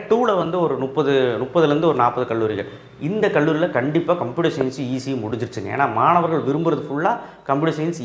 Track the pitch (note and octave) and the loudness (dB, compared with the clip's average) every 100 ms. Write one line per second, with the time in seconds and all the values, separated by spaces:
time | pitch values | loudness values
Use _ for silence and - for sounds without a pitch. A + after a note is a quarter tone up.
0 | - A3+ A#3+ F#3+ E3 F3+ D#3+ B2+ C3+ C3+ | 0 2 2 0 0 0 0 0 -2 0
1 | C#3 C#3 B2+ A2 B2+ F3 D#3 C#3+ E3 B2+ | 2 2 2 0 0 2 4 4 2 4
2 | A#2+ B2 B2 A2+ A2 G2+ G2+ - - - | 2 2 -2 0 0 -2 -6 -12 -20 -8
3 | C#3+ G#3+ G#3 D#3 D3+ D3+ F3 B2 C3+ D#3 | -4 0 2 4 2 2 0 0 0 0
4 | E3 F3 A#2+ B2+ D#3+ C3+ C3 C3 B2+ C3 | 0 0 -2 -2 -2 0 -2 -4 -4 -4
5 | B2 C3 G#2+ A#2 A#2 - G2 A#2 C3+ A2 | -4 -4 -4 -4 -6 -6 -6 -2 0 2
6 | C#3 F3 E3 D#3+ A#2+ D3 E3 C#3 - C#3+ | 4 4 2 0 0 0 0 0 -2 -2
7 | F#3 A#3+ - - - C#3 D#3+ D3+ D#3+ E3 | -2 -2 -6 -12 -2 0 0 0 -4 -4